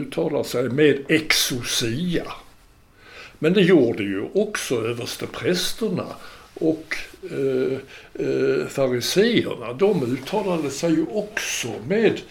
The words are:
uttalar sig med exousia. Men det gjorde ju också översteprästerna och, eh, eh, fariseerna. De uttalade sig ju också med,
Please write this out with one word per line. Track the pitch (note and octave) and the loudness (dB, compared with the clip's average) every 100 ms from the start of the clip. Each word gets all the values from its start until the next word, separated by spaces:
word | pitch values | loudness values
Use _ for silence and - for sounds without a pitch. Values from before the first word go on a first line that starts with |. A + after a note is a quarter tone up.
uttalar | C#3+ - E3 C#3+ | -4 -2 -2 -2
sig | - B2 B2+ | -2 -2 0
med | C3 D3+ C#3 - | 4 6 4 2
exousia. | D#3+ D#3 - - B2+ - - A#2 B2 F3+ E3+ - - - - _ _ _ _ - - - - | 2 4 2 2 -2 -4 -2 -2 -2 -2 -2 -4 -10 -18 -20 _ _ _ _ -20 -20 -20 -2
Men | D3+ | 2
det | G3 | 6
gjorde | F3 F3 A#2 A2+ | 8 8 6 2
ju | G2+ F#2+ A#2 | -2 -2 -2
också | F#3+ G#3+ - - A#2+ A2 | 0 0 -2 -4 -2 -2
översteprästerna | A#2+ A#2 - A#2 - B2 F3+ - - A3 C3 F#2 - - - - | -4 -8 -8 -10 -4 -2 0 -2 -2 -2 -2 -6 -10 -16 -20 -20
och, | - D#3+ - - - - - F#3 | -2 0 0 -4 -8 -10 -14 -10
eh, | C3+ C3+ C3 C3 C3 - - - - C#3+ | -4 0 0 0 -2 -8 -18 -14 -6 -2
eh, | C3+ C3+ C3+ C#3+ | 0 2 0 -2
fariseerna. | - C3+ B2 A#2 F3+ A3+ G3+ A2 G2+ A2+ | -2 0 0 0 2 4 4 0 -4 -8
De | B2+ F#3+ F3+ A#2+ | 0 2 2 0
uttalade | C3 - G#3 G3 E3+ C#3+ | -4 -4 -4 -2 -2 -2
sig | - E3+ | -2 2
ju | D#3+ - | 2 2
också | G#3+ - - - - B2 G2+ A2+ | -2 -4 -6 -4 -4 -6 -6 -2
med, | G#3 G#3 - - | 2 2 2 -6